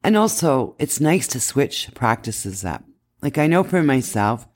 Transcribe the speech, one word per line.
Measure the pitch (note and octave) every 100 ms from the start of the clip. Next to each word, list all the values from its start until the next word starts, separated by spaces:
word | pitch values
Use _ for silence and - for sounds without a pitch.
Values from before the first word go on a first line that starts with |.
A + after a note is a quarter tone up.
And | - G#3+
also, | G#3+ - E3 C3 A#2 -
it's | - -
nice | D3+ E3+ -
to | B2+
switch | - C#3 C#3 - -
practices | - A#2 A2+ A2+ A2 G2+ F#2+
up. | F#2+ D2 - _ _ _
Like, | C#3+ D3+
I | D3+
know | F3
for | F#3 F#3
myself | D3+ C3 A#2+ A2 G#2 A#2 -